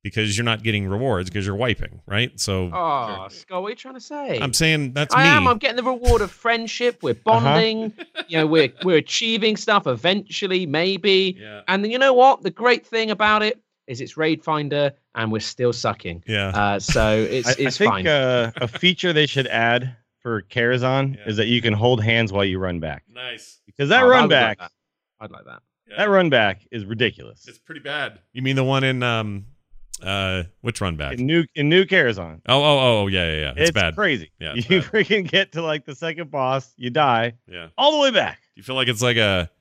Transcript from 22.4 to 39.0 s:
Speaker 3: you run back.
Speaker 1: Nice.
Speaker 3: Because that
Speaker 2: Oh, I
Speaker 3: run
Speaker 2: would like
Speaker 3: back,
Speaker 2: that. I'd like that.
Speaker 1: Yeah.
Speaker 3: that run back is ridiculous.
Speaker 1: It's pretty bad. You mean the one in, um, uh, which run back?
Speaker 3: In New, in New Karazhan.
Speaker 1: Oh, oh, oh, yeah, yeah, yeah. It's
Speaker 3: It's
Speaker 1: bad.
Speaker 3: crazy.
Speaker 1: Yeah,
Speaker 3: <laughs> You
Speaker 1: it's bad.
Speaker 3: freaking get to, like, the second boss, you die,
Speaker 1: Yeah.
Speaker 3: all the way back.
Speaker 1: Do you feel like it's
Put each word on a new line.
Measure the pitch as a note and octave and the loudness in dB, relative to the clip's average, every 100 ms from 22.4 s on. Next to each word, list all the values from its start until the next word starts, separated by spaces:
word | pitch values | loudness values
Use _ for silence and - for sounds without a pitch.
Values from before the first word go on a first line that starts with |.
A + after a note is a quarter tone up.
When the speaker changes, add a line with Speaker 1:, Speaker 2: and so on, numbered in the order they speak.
| G2 | -2
Speaker 3:
you | F#2 | -2
run | F#2 F2 | -4 -4
back. | D#2 C#2+ _ | -6 -10 _
Speaker 1:
Nice. | A#2+ B2+ A2+ - _ _ | -16 -14 -14 -18 _ _
Speaker 3:
Because | - C#3+ | -4 2
that | A#3 | 4
Speaker 2:
Oh, | B3+ | 6
I | |
Speaker 3:
run | B3+ | 6
Speaker 2:
would | G#3+ | 6
like | D3 A2+ G#2 | 4 2 -2
Speaker 3:
back, | |
Speaker 2:
that. | F2 _ _ _ _ _ | -12 _ _ _ _ _
I'd | G#2+ | -20
like | - - | -20 -20
that. | A#1+ _ _ _ | -20 _ _ _
Speaker 1:
Yeah. | G#2 | -2
Speaker 3:
that | G#3 | 2
run | G3 F3 | 4 6
back | B2+ G#2 F#2 _ | 4 4 0 _
is | A#2 | -12
ridiculous. | G2 A2 A#2+ - A1+ A1 - | -8 -2 -2 -2 -20 -20 -20
Speaker 1:
It's | - | -20
pretty | _ D#3 | _ -16
bad. | C3+ D3 B2 G#2 _ | -10 -8 -8 -10 _
You | B2+ | -4
mean | C3 C3+ | 0 0
the | |
one | C3 C3+ | 2 2
in, | C3 B2+ | 2 0
um, | B2 A2+ G#2+ G2+ G2 - _ - - - | 0 -2 -4 -8 -14 -20 _ -20 -18 -12
uh, | F#2 G2 F#2+ F#2 F2 _ | -6 -4 -2 -4 -8 _
which | A#2+ - | -10 -6
run | F#2+ D#2 | -6 -4
back? | C#2+ F2+ | -8 -6
Speaker 3:
In | C3 | 0
New, | E3+ D#3 | 0 -2
in | - C#3+ | -4 2
New | F3 | 2
Karazhan. | F#3+ F#3+ C3 F#2+ E2+ D#2+ - | 2 2 2 -2 -10 -12 0
Speaker 1:
Oh, | C3 | 2
oh, | D3 C#3+ B2+ A2 | 4 4 4 2
oh, | G2 | 2
yeah, | F#2 E2+ | 0 0
yeah, | D#2 | -2
yeah. | D2 | -4
It's | B1 | 0
Speaker 3:
It's | E3 | 0
Speaker 1:
bad. | A2+ E2+ D#2 | 2 -2 0
Speaker 3:
crazy. | G3+ B2 D#2+ _ | -2 -2 -8 _
Speaker 1:
Yeah, | D#2 | -10
Speaker 3:
<laughs> | |
You | D2 | -8
Speaker 1:
it's | A2+ | 0
bad. | F#3 | 0
Speaker 3:
freaking | C3+ A3 F#3 G#3 F3+ | 0 -2 0 -2 0
get | F#3+ F#3+ | -2 -2
to, | D#3+ | -6
like, | E3 D3+ | -6 -6
the | - | -8
second | - E3 D#3+ D#3 | -10 -10 -10 -10
boss, | D3 B2+ C3+ - _ | -4 -2 -2 -6 _
you | B2 | -4
die, | D3+ C#3+ A#2 A#2 A2+ _ | 0 2 2 0 -6 _
Speaker 1:
Yeah. | F2 E2 - | -18 -14 0
Speaker 3:
all | C#4 | 2
the | D4+ | 4
way | C4+ | 2
back. | G#3+ G#2 - | 2 -2 -8
Speaker 1:
Do | _ - | _ -20
you | |
feel | G2+ C3 | -8 -2
like | B2+ | -2
it's | A2 | 0